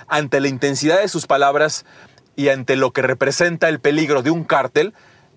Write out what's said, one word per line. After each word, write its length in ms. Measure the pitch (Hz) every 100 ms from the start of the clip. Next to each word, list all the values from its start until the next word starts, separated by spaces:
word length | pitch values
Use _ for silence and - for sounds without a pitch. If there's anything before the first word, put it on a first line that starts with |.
| -
ante 340 | 151 147 139
la 80 | 139
intensidad 520 | 131 143 135 147 180
de 80 | 202
sus 180 | 165 -
palabras 580 | 139 139 143 151 - - - - _ _ -
y 120 | 139
ante 280 | 135 123 131
lo 160 | 131
que 100 | 139
representa 640 | 131 127 139 139 175 170 165
el 120 | 151
peligro 420 | 147 147 156 143
de 80 | 127
un 140 | 165
cártel, 500 | 160 151 117 147 185 - _ _ _